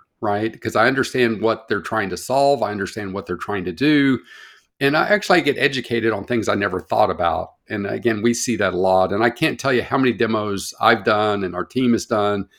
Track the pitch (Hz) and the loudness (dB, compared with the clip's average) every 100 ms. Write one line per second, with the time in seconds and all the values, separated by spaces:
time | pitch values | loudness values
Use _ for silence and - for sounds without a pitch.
0 | _ - 110 104 110 - 110 107 117 135 | _ -6 -2 -2 -4 -6 -4 2 2 2
1 | 123 131 120 107 110 110 - 104 - 110 | -2 2 0 2 0 -2 -2 -4 -2 -4
2 | 95 90 - 131 139 139 104 104 98 113 | -2 -6 -2 2 4 2 0 -2 -6 -6
3 | 98 98 98 90 - 104 90 85 143 147 | -8 -8 -6 -8 -4 -4 -4 -2 2 4
4 | 139 123 - - - - _ - 139 156 | 2 0 -6 -20 -20 -20 _ -4 0 2
5 | - 208 - 180 143 117 139 135 - 117 | 2 0 2 2 2 0 0 -2 -4 -2
6 | 110 104 98 120 104 104 101 92 - 110 | 0 -2 -2 -2 0 0 0 -4 -2 2
7 | 104 90 85 82 85 _ - 107 101 110 | 2 2 0 0 -6 _ -10 -6 -4 -2
8 | 113 107 120 120 - 107 98 90 95 92 | -2 0 0 0 -2 0 0 2 4 4
9 | 92 101 120 - 156 120 135 123 - 135 | 4 2 0 2 -2 -2 0 0 0 0
10 | 131 98 113 110 104 98 - - 107 117 | 0 2 0 0 -2 -6 -8 0 2 2
11 | 101 107 107 104 95 87 90 131 127 113 | 2 2 2 0 -4 -6 -6 -2 0 0
12 | - 110 104 101 95 | 0 0 0 -2 -6